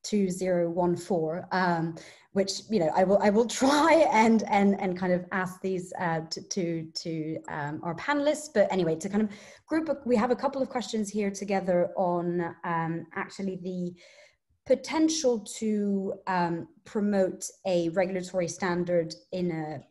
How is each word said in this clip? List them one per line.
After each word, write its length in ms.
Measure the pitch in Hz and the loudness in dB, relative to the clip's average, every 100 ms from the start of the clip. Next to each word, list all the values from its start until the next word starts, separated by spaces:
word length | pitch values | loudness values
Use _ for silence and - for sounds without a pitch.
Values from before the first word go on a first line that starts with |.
two 280 | - 214 190 | 0 0 0
zero 360 | 180 185 175 170 | 0 0 2 0
one 280 | 170 175 | 2 2
four, 520 | 170 - 180 156 175 180 | 0 0 -2 0 -4 -4
um, 440 | 185 185 170 165 165 - - _ | 0 2 2 -2 -6 -16 -20 _
which, 280 | - 190 - - | -2 -2 -4 -2
you 80 | 214 | 0
know, 100 | 156 | 2
I 80 | - | 4
will, 160 | 185 196 | 4 4
I 80 | 208 | 4
will 160 | 208 | 4
<laughs> 160 | 233 - | 2 2
try 440 | 262 294 320 320 294 | 2 4 6 6 6
and, 300 | 220 226 226 196 | 6 6 4 4
and, 320 | 202 202 196 | 4 4 2
and 160 | 196 180 | -2 -2
kind 160 | 185 | 0
of 120 | 180 180 | 0 0
ask 300 | 190 185 - | -4 -4 -6
these, 320 | 190 185 185 - | -4 -4 -6 -6
uh, 220 | 175 160 | -2 -2
to, 200 | 160 - | -6 -12
to, 460 | 185 202 170 165 160 | -6 -4 -2 -4 -6
to, 420 | - 170 160 156 160 - | -8 -6 -6 -6 -8 -8
um, 320 | 160 143 156 | -6 -6 -6
our 100 | 175 | -6
panelists. 540 | 170 - 285 285 294 - | -6 -2 0 0 -2 -2
But 200 | 220 196 | 2 2
anyway, 240 | 190 165 | 2 0
to 140 | 160 196 | 0 -2
kind 120 | 202 | 0
of 80 | 214 - - - _ | -2 -6 -20 -20 _
group, 220 | 320 320 277 | -2 -2 -4
we 100 | 233 | 2
have 160 | 240 247 | 2 2
a 40 | |
couple 240 | 226 269 277 | 0 -2 -2
of 100 | 262 | -4
questions 400 | 247 202 220 202 | -4 -4 -4 -4
here 200 | 202 202 | -2 -2
together 640 | 196 196 196 185 175 175 - | -4 -2 -2 2 2 2 0
on, 580 | 180 175 175 175 170 - | 0 0 0 -2 -4 -6
um, 420 | 175 165 160 170 170 | -4 -2 -2 -4 -8
actually 440 | 196 - - 196 185 | -10 -10 -6 -8 -6
the 360 | 180 180 180 175 - - - _ _ _ | -8 -6 -6 -10 -20 -20 -20 _ _ _
potential 760 | - 262 - 311 320 320 254 233 202 - | 0 0 2 2 2 2 0 0 -4 -6
to, 540 | 220 208 202 196 190 - | -2 0 0 0 -2 -6
um, 420 | - 185 170 170 - _ | -2 0 0 -2 -8 _
promote 640 | - 220 202 196 185 185 - - 190 | -8 -2 0 2 2 -2 -12 -8 -2
a 220 | 175 165 | 0 2
regulatory 580 | 175 185 185 180 185 165 | 0 0 -2 -4 -4 -4
standard 680 | - 185 175 175 175 165 - _ | -2 -2 -2 0 0 0 -8 _
in 180 | 185 180 | -4 -2
a 320 | 160 156 151 - | -4 -6 -10 -16